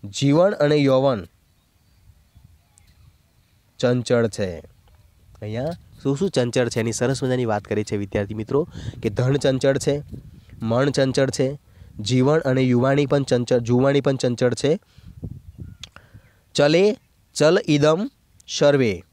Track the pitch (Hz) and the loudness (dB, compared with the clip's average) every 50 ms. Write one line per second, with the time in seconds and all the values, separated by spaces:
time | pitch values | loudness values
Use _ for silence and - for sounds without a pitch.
0 | - 104 98 - - 139 139 156 175 196 208 - 147 147 151 151 143 135 131 131 | -16 -12 -8 -2 0 2 4 4 4 2 2 2 0 2 2 2 4 4 2 4
1 | 135 139 131 104 87 80 _ _ _ _ _ _ _ _ _ _ _ _ _ _ | 2 2 0 -2 -6 -10 _ _ _ _ _ _ _ _ _ _ _ _ _ _
2 | _ _ - _ _ _ _ - _ - _ _ _ _ _ _ _ _ _ _ | _ _ -20 _ _ _ _ -20 _ -20 _ _ _ _ _ _ _ _ _ _
3 | _ - _ _ _ _ _ _ _ _ _ _ _ _ _ _ - 123 123 123 | _ -20 _ _ _ _ _ _ _ _ _ _ _ _ _ _ -2 0 0 0
4 | 120 - 127 120 117 113 - - 107 92 87 80 - - - _ _ _ _ _ | 0 0 0 0 0 -2 -2 -4 -6 -6 -6 -12 -16 -20 -20 _ _ _ _ _
5 | _ _ _ _ _ _ - - - 107 107 117 131 156 175 - - - - - | _ _ _ _ _ _ -20 -16 -12 -10 -8 -6 -6 -8 -8 -10 -16 -20 -20 -8
6 | - 135 139 139 190 196 - - 123 120 120 131 123 117 - 120 113 117 110 - | -4 -4 -2 -2 -2 -2 0 0 -2 0 0 -2 -2 0 -2 -2 -4 -4 -2 -2
7 | 123 120 135 127 139 127 127 127 127 113 107 104 101 - 104 101 107 - - 104 | -2 -2 -2 -2 -2 -2 -2 -2 -2 -2 -2 -4 -4 -4 -4 -4 -4 -4 -4 -6
8 | 101 101 - 107 101 101 110 107 110 - - 139 160 - - - - - - - | -6 -4 -4 -4 -4 -4 -6 -10 -8 -4 -2 -2 -2 -2 -8 -14 -12 -12 -12 -6
9 | - 113 101 - 123 127 139 143 - 143 131 131 127 135 135 135 - - 143 147 | -6 -6 -2 -2 0 0 0 0 0 0 -2 2 0 0 0 0 0 -2 -2 -4
10 | 147 - - - - - - - - - - - - 113 117 120 135 143 135 - | -6 -10 -16 -18 -18 -18 -20 -20 -20 -20 -16 -10 -4 -2 0 2 2 0 2 0
11 | 139 135 123 - 135 131 127 - 131 131 143 147 _ _ - - - - - - | 0 0 2 0 0 0 0 -2 -2 -2 -2 -8 _ _ -20 -20 -20 -20 -14 -10
12 | 107 104 123 127 127 135 151 160 160 135 127 131 131 127 123 120 123 131 139 143 | -4 0 2 2 4 4 2 2 2 0 0 2 2 2 2 2 2 2 2 2
13 | 147 135 151 147 139 - 131 123 123 - 131 123 117 113 123 123 131 139 139 143 | 0 2 0 0 0 0 0 0 0 2 0 0 2 2 2 2 4 4 2 2
14 | 135 147 139 127 - 127 123 110 127 123 120 - - 139 160 208 _ _ _ - | 2 0 -2 0 -2 -2 -2 0 0 -2 -2 0 0 -2 -2 -2 _ _ _ -20
15 | - - - - - - - - - - - - - - - - - - _ - | -20 -20 -20 -16 -16 -16 -16 -16 -20 -20 -20 -18 -18 -18 -18 -20 -20 -20 _ -20
16 | - - _ - _ - _ _ _ _ _ - 143 147 151 170 190 208 214 - | -20 -20 _ -20 _ -20 _ _ _ _ _ 2 2 4 4 4 4 2 0 -2
17 | _ _ _ _ _ _ _ - 147 156 170 190 - - 151 147 147 151 156 170 | _ _ _ _ _ _ _ 2 2 4 4 2 2 2 2 4 4 4 2 2
18 | 214 277 _ _ _ _ _ _ _ - - - 156 143 143 143 131 113 95 85 | 0 -6 _ _ _ _ _ _ _ -12 -4 2 2 4 4 4 2 0 0 -4
19 | 98 _ | -8 _